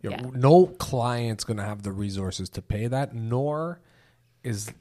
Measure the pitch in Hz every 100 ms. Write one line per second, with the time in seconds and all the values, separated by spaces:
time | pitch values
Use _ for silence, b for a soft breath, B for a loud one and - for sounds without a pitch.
0 | 104 - 127 131 135 175 180 - - 127
1 | 120 120 117 110 - 104 104 104 101 95
2 | 101 98 95 92 92 - - 104 120 131
3 | 139 117 113 123 143 151 170 170 b b
4 | b b b _ 123 101 110 -